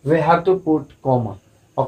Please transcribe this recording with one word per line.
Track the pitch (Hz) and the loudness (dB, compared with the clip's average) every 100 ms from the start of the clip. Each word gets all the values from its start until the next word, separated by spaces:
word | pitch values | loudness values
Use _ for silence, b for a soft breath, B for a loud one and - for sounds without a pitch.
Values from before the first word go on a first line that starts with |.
| 135 | 0
we | 160 | 0
have | 156 196 180 | 2 2 2
to | 185 | -2
put | 160 156 135 - | 0 -2 -2 -10
comma। | 135 127 110 101 _ _ _ | -2 -2 -2 -10 _ _ _
और | - | -6